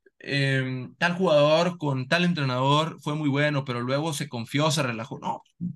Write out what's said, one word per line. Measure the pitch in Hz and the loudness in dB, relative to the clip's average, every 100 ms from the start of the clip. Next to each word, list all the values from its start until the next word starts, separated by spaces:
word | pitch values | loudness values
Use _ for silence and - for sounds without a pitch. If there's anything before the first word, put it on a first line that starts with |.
| _ _ | _ _
em, | - 139 139 135 131 127 123 - | -4 0 2 0 -2 -6 -10 -4
tal | 175 | -2
jugador | 175 185 147 147 156 180 180 | 0 4 6 6 4 2 -2
con | 147 131 127 | -2 -2 0
tal | 170 | 2
entrenador | 175 165 135 127 135 147 160 - | 2 0 0 0 4 4 2 -4
fue | 151 | -6
muy | 151 147 | -2 0
bueno, | 139 147 143 | 2 2 0
pero | 135 120 | -2 -4
luego | 123 139 160 | -2 -2 -2
se | 147 143 | -4 -6
confió, | 120 113 135 156 | -8 -4 0 0
se | 147 | 0
relajó. | 131 110 113 85 | -2 -4 -8 -10
No, | - - - _ 117 | -8 -10 -12 _ -10